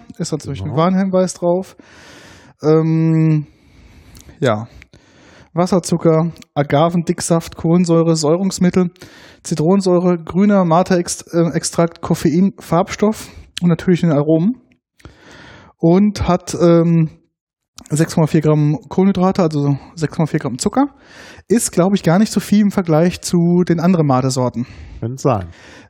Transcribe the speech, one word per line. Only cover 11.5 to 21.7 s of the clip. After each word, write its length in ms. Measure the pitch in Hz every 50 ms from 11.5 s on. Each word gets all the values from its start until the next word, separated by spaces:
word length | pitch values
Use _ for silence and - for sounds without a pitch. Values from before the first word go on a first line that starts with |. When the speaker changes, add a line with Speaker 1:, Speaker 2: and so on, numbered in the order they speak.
| 135
Speaker 1:
Extrakt, 460 | 165 - - - - 170 165 - -
Koffein, 520 | - - 170 - - 170 139 175 190 196 - -
Farbstoff 680 | - - 160 165 190 - - - 214 208 220 - - - - - - - _ -
und 80 | 175 175
natürlich 320 | 165 - - 190 180 160
den 120 | - 165 147
Aromen. 420 | 139 147 151 160 160 165 214 254 - _ _ _ _ _ _ _ _ - - - _ - - - - - - - - - - _
Und 500 | _ - 170 170 190 208 208 196 - -
hat, 300 | - 175 180 - - - 143
ähm, 520 | 170 170 170 170 165 170 165 165 160 156 - _ _ _ _ _ _ _ _ _ _ _ _ - - -
sechs 240 | 151 147 160 - -
Komma 120 | 185 160 143
vier 120 | - 165
Gramm 380 | 151 151 151 151 147 147 156 - - -
Kohlenhydrate, 540 | - - 185 196 196 185 185 190 190 - 185
also 340 | 160 156 147 143 143 139 131 - - -
sechs 180 | 165 156 143 -
Komma 120 | - 160
vier 120 | 143 - 151
Gramm 160 | - 143 - -
Zucker. 280 | - 208 - 254 285 285 - _ - - - - - - - - - -
Ist, 240 | 190 240 - -